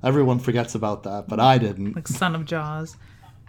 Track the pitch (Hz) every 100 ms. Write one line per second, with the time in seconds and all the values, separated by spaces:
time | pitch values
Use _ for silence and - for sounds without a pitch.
0 | 127 143 127 123 123 120 117 110 104 101
1 | 98 101 95 107 131 127 110 92 101 160
2 | - - 180 165 151 165 151 156 160 -
3 | - - - -